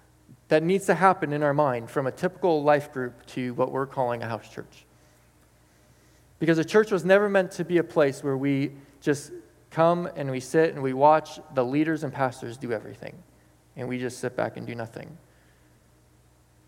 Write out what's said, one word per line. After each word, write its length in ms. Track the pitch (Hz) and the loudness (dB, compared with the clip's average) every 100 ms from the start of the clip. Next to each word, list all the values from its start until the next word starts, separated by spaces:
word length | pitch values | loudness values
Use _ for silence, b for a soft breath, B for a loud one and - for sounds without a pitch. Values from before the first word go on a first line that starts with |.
| b _ _ - - | b _ _ -12 0
that 160 | 156 | 2
needs 220 | 165 190 | 2 0
to 100 | 196 | 2
happen 380 | 165 196 180 147 | 4 4 4 0
in 100 | 147 | 0
our 100 | 147 | 0
mind 360 | 143 147 120 117 | 2 2 0 -4
from 180 | 147 131 | -4 -4
a 40 | |
typical 520 | - 180 180 185 156 | -2 -6 -2 0 2
life 300 | 147 147 143 | 4 2 0
group 320 | 131 123 120 | -6 -8 -10
to 280 | - 131 127 | -12 -8 -4
what 160 | 120 131 | -2 -2
we're 160 | 135 135 | -2 -4
calling 360 | 139 123 120 | -2 -2 -2
a 60 | 113 | -6
house 180 | 113 - | -8 -10
church. 380 | - - - _ b b b b b b b b b b b b b b - | -16 -18 -20 _ b b b b b b b b b b b b b b -2
Because 200 | 160 165 | 2 2
a 60 | |
church 260 | 151 214 214 | 4 2 2
was 120 | 190 | 2
never 240 | 170 196 208 | 4 4 4
meant 240 | 196 180 | 2 0
to 120 | - | -4
be 140 | 170 170 | 0 0
a 40 | |
place 400 | 165 170 143 135 | 2 2 2 2
where 140 | 143 135 | -4 0
we 340 | 143 135 143 - B B | 0 0 -2 -8 B B
just 300 | - 139 - - - _ _ | -2 -2 -4 -18 -20 _ _
come 380 | - 165 175 175 | 2 2 2 -4
and 140 | 160 139 | -8 -6
we 100 | 127 | -6
sit 340 | - 160 160 | 0 2 2
and 100 | 143 | 0
we 100 | 131 | -4
watch 460 | 131 147 156 151 - - | 4 6 6 2 -14 -6
the 100 | 131 | -2
leaders 380 | 123 147 156 156 | 0 0 0 -2
and 100 | 143 | -4
pastors 440 | 135 131 - 120 120 | -2 -2 -2 -12 -10
do 140 | 127 | -6
everything, 440 | 107 - 117 110 - - _ b b _ | -6 -8 -16 -16 -18 -20 _ b b _
and 140 | - 123 | -12 -8
we 80 | 127 | -6
just 220 | 127 - | -8 -6
sit 160 | 127 | -8
back 200 | 123 120 | -4 -6
and 100 | 117 | -6
do 100 | 117 | -12
nothing. 420 | 117 113 - 113 160 _ b b b b b b _ _ _ _ _ _ _ | -10 -10 -12 -16 -20 _ b b b b b b _ _ _ _ _ _ _